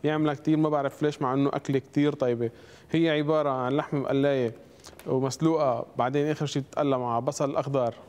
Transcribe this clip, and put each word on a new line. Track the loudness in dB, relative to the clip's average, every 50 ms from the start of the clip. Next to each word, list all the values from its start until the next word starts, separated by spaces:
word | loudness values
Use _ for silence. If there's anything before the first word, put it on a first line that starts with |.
| 0
يعملها | 0 0 2 2 0 0
كتير، | 0 0 2 2
ما | 4 4 2
بعرف | 2 2 0 -2 -2 0
ليش، | -2 -2 0 0
مع | -2 0 2
إنه | 2 2 0 0
أكلة | -2 -4 -2 -2 -2
كتير | -2 -2 0 2 2 2
طيبة. | 2 0 0 0 2 0 -2 -4 -4 -10 -20 -20 -20 -20 -10 -2
هي | 0 2 2 2
عبارة | 2 0 2 2 0 2 2 0
عن | 0 0 0 0
لحمة | 0 0 -2 0 -2 -4
مقلاية | -2 0 0 2 2 2 2 2 0 -2 -4 -8 -20 -20 -20 -20 -20 -20 -20 -14 -6
ومسلوقة، | -2 -2 0 0 -2 -2 0 0 0 2 2 0 0 0 -2 -4 -10 -4
بعدين | -2 -2 0 2 0 0 0
آخر | -2 -2 -4
شي | -4 -2 -4
بتتقلى | -6 -4 -2 -2 0 0 0 0
مع | 0 0 -2 0
بصل | -2 -2 -2 -2 -2 -2 0
أخضر | -2 -2 0 0 0 0 0 -2 -6 -16